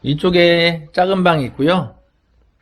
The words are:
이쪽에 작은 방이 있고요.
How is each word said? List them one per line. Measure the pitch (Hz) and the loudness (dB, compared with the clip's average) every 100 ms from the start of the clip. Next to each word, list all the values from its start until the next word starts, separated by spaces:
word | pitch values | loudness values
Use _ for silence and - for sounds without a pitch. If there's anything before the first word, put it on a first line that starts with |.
이쪽에 | 127 151 185 175 170 170 170 165 151 | -4 -2 0 2 2 4 0 -2 -8
작은 | - 185 190 | -2 0 0
방이 | 180 160 123 | 0 0 -2
있고요. | - 143 185 127 - _ _ _ _ _ _ | -2 0 0 -4 -14 _ _ _ _ _ _